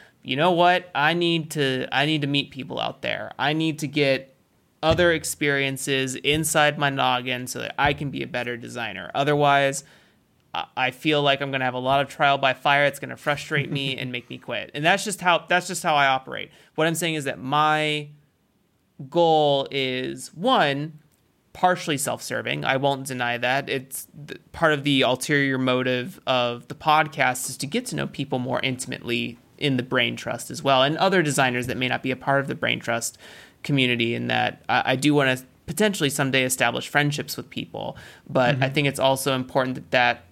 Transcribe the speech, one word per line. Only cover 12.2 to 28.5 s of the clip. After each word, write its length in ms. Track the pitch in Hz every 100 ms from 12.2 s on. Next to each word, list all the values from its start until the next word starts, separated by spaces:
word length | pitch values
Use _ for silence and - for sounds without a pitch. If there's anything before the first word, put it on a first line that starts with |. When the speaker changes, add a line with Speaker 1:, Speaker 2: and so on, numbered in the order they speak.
| 147 139
Speaker 1:
by 160 | 135
fire. 320 | 127 147 143 143
It's 120 | 143
gonna 180 | 131 127
frustrate 520 | 151 143 - 147 135
me 280 | 135 135 131
Speaker 2:
<laughs> 20 |
Speaker 1:
and 100 | 127
make 180 | 123 -
me 80 | 127
quit." 340 | - 113 90
And 120 | 143 160
that's 180 | 190
just 160 | 208 190
how, 240 | 180 160 165
that's 180 | 180 180
just 160 | 180
how 120 | 175 147
I 120 | 139
operate. 440 | 131 139 123 98 - _ -
What 120 | 160
I'm 80 | 160
saying 200 | 170 156
is 100 | 135
that 140 | -
my 680 | 127 147 151 151 151 151 147 - _ _ _ _ _ _ _ - 135
goal 580 | 170 165 156 147 139 135
is, 600 | 135 131 127 135 135 -
one, 680 | 151 226 240 151 139 156 - _ _ _ _ _
partially 460 | - 180 180 175 139
self-serving. 680 | - 117 - 117 113 147
I 140 | - 135
won't 280 | 139 135 135
deny 320 | 127 120 120
that. 320 | 123 139 -
It's 380 | 131 131 - - 156 147
th-, 120 | - -
part 180 | - 160
of 120 | 147 143
the 160 | 135
ulterior 560 | 120 127 - 143 139 131
motive 640 | 131 127 127 123 127 - -
of 420 | 127 120 120 -
the 60 | 135
podcast 760 | 156 156 151 147 127 127 -
is 80 | 131
to 100 | 139
get 180 | 240 254
to 80 | 147
know 120 | 139
people 320 | 143 139 127
more 200 | 127